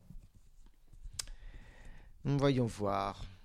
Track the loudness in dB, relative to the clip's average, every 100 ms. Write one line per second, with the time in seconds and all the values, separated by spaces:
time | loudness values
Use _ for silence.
0 | -14 -14 -14 -18 -20 -20 -20 -20 -20 -14
1 | -10 -8 -8 -8 -10 -12 -14 -16 -14 -14
2 | -16 -4 2 6 6 6 4 2 2 2
3 | 0 -2 -8 -10